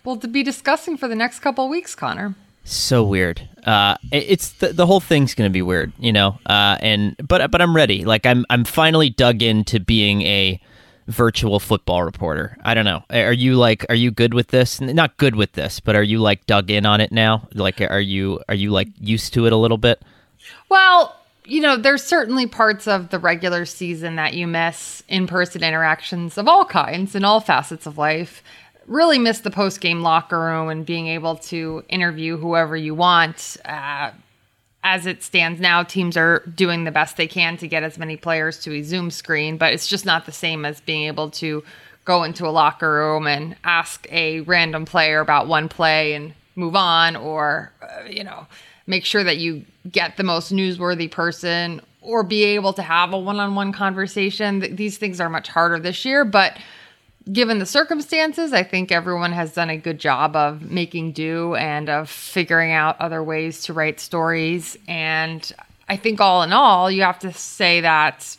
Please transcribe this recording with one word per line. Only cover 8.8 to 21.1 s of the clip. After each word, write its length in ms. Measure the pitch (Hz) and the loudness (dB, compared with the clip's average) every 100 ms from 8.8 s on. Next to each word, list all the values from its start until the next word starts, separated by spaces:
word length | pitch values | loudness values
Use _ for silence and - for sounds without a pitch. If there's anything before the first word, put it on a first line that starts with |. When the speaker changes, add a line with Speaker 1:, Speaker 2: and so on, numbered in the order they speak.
| 160 160 143 | 4 6 4
Speaker 2:
dug 320 | 110 123 110 | 4 4 4
into 380 | 117 110 104 113 | 2 2 2 0
being 440 | 90 113 104 101 | 2 4 4 2
a 360 | 98 101 95 92 _ - _ _ - | 2 2 2 -2 _ -20 _ _ -6
virtual 540 | 110 117 - 110 101 | 0 2 2 0 0
football 420 | - 104 - 87 | 0 -2 0 0
reporter. 540 | 82 - 85 76 - - | -2 -4 -4 -4 -6 -6
I 100 | - | -2
don't 120 | 113 104 | 0 0
know. 200 | 80 - | -2 -2
Are 200 | 120 107 | 0 2
you, 240 | 123 127 127 | 2 4 4
like, 300 | 120 113 - | 4 2 0
are 80 | 117 | 0
you 160 | 120 | 2
good 220 | 107 117 | 2 2
with 160 | 120 - | 2 2
this? 320 | 127 123 - | 2 2 0
N-, 120 | 131 | -2
not 220 | 156 156 - | 2 2 2
good 200 | 139 107 | 2 2
with 160 | 101 | 0
this, 260 | - 71 - | -2 -6 -4
but 160 | - 107 | 0 2
are 80 | |
you, 160 | 104 110 | 2 2
like, 260 | 107 101 - | 2 0 0
dug 220 | 101 95 | 0 2
in 160 | 104 104 | 2 2
on 140 | 104 | 2
it 140 | 107 | 2
now? 340 | 113 110 110 - | 2 2 2 -2
Like, 260 | 104 95 - | -2 -2 0
are 220 | 98 101 | 0 0
you, 400 | 101 95 95 85 - | -2 -2 -2 -4 -4
are 60 | 101 | -2
you, 160 | 101 | 0
like, 180 | 98 95 - | 0 0 -4
used 340 | 104 110 - 123 | -2 -2 -2 2
to 100 | 113 | 4
it 80 | |
a 40 | 110 | 6
little 200 | 113 113 | 4 4
bit? 240 | 117 - - _ _ _ - - - | 2 2 -4 _ _ _ -20 -12 2
Speaker 1:
Well, 480 | 381 381 349 - | 6 8 6 4